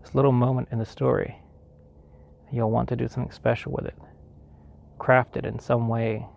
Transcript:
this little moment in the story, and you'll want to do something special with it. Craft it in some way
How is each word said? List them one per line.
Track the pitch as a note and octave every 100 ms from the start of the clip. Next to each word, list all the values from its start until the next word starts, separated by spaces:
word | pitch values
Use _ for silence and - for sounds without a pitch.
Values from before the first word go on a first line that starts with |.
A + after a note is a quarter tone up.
this | -
little | C3+ C#3
moment | B2 B2 C3 A#2+
in | A#2
the | A2
story, | - C3 - - - - - - - - - - - - - -
and | A#2+
you'll | A2+
want | A2+ A#2+
to | A#2+
do | A#2+
something | - A#2+
special | - B2 A#2 -
with | -
it. | - - - - - - - - - - - -
Craft | - B2+ A#2+ B2+
it |
in | B2 A#2+
some | - A#2+ A#2
way | A2+ A2+ G#2+ A2+